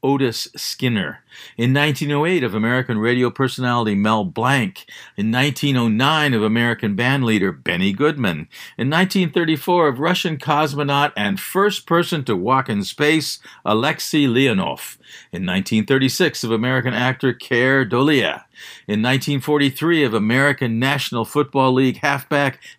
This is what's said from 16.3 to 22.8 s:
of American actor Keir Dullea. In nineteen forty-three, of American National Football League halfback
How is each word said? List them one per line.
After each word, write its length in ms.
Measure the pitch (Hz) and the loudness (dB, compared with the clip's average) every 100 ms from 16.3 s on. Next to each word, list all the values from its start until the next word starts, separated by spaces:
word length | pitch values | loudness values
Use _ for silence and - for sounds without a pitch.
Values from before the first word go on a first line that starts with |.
| - | 0
of 80 | 117 | -2
American 440 | 113 123 131 123 | -2 0 0 -2
actor 400 | 110 127 131 135 | 0 -2 0 -2
Keir 500 | 120 - 123 127 135 | -4 -2 2 2 2
Dullea. 640 | 120 120 143 143 92 69 - - - - - | 2 2 2 2 0 -4 -12 -20 -20 -18 -4
In 140 | 104 | -2
nineteen 380 | 117 135 135 143 | 0 0 -2 -4
forty-three, 640 | 131 147 143 135 156 170 | 0 0 0 0 0 2
of 120 | 135 | 2
American 640 | 107 107 123 143 135 127 113 | 0 0 2 2 0 -2 0
National 480 | 131 143 - 123 113 | 0 -2 -4 -4 -2
Football 480 | 147 139 139 131 | -2 0 2 2
League 240 | 127 131 - | 4 2 0
halfback 600 | 151 139 - 147 143 135 - - | -2 -2 -2 0 0 -4 -20 -18